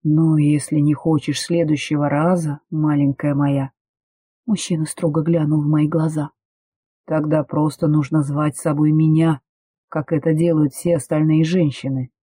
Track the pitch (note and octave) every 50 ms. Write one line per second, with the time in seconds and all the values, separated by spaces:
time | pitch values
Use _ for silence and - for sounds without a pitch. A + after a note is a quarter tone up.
0 | - D#3 D3+ D#3 D#3+ D#3+ D#3 D3+ D3 D3 D3+ D3 - - - D3+ D3 D3 D3 -
1 | - E3 D#3+ D3 - - C3+ - - - C3 E3+ E3 D3+ D3+ C3+ - - D#3 D3
2 | D3 C#3+ C#3+ D3 D#3+ F3 F#3 F3 D#3+ D3+ C#3+ - _ _ E3 D#3 D3+ D3+ D3 C#3+
3 | C#3+ C#3 C3+ - - D3 C#3+ C#3+ C#3+ C#3+ C#3 C#3 C3+ C3+ _ _ _ _ _ _
4 | _ _ _ _ _ _ _ _ _ A#3+ G#3+ - - - F3+ D#3+ D#3 D3+ - -
5 | F3 D#3+ D3 E3 D3+ E3 E3+ E3 D3+ D3 D#3 D#3 D3 D3 D3+ D3+ D3+ D3+ E3 D#3+
6 | D#3+ D#3+ D#3 D#3 C#3+ - _ _ _ _ _ _ _ _ _ _ _ _ _ _
7 | _ - D#3+ D#3 D3+ D3+ D#3 D#3 C#3 - - D3+ D3+ D3+ - - E3+ D3+ D3+ D3+
8 | C#3+ C3 D#3+ D#3 C#3+ C#3 C#3+ D3 D3+ D3+ D3 - - E3 D3 D3 D3+ D#3 D#3 D#3
9 | D#3 D#3 D#3 D#3+ E3 E3 D#3 C#3 _ _ _ _ _ _ _ _ _ _ - D#3+
10 | C#3+ - E3+ D3 - D#3+ D#3+ D#3 E3+ E3+ E3 D#3 D3+ C#3 - - - F3 E3+ D3+
11 | - - D#3 D3+ D#3 D#3 D#3 D#3+ D#3+ D#3+ F3+ F#3 E3 D3 B2+ - - C#3 C3+ C3
12 | B2+ - _ _